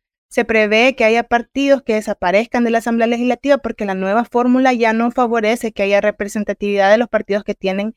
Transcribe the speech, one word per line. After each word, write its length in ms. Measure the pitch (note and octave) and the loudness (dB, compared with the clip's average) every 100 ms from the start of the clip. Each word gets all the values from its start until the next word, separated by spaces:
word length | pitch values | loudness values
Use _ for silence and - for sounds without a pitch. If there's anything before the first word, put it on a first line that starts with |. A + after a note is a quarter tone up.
| _ _ _ | _ _ _
se 180 | - A#3 | -4 0
prevé 500 | A3 G#3+ A3 B3+ C4 | 2 2 2 2 2
que 80 | |
haya 200 | A3 A#3 | 2 2
partidos 580 | A#3 A#3 A#3 C4+ C#4 C#4 | 0 -2 -2 -2 0 0
que 100 | - A3 | 0 -4
desaparezcan 680 | G#3+ G3+ F3+ G3 A#3 B3 | -4 -4 0 0 0 0
de 60 | A#3 | 0
la 80 | A3+ | 0
Asamblea 280 | A#3 A#3 A#3 | 0 0 0
Legislativa 520 | A#3+ B3 A#3+ C#4 C#4 | 0 -2 -2 0 0
porque 260 | A#3 A#3 | -2 -6
la 100 | G#3 | -6
nueva 300 | F#3+ F#3+ G#3+ | -4 -2 -2
fórmula 480 | A#3 A#3+ B3 B3+ C4 | -2 0 2 2 2
ya 220 | B3 A3+ | 2 0
no 160 | A3+ A#3+ | 0 -2
favorece 640 | A#3+ A#3+ A#3 G#3+ A#3+ A3+ | -2 -2 0 0 -2 -4
que 100 | - | -4
haya 180 | G3 G3+ | 0 0
representatividad 920 | G#3 G#3 G3+ A3 G#3 G3 G3+ G3+ G3 | 0 -2 -6 -6 -6 -4 -2 2 4
de 60 | A3 | 2
los 140 | A#3 | 0
partidos 340 | G#3+ - G3+ | -4 -2 -6
que 100 | - | -6
tienen 400 | G3+ F#3+ F#3+ G#3+ | -6 -4 -4 -6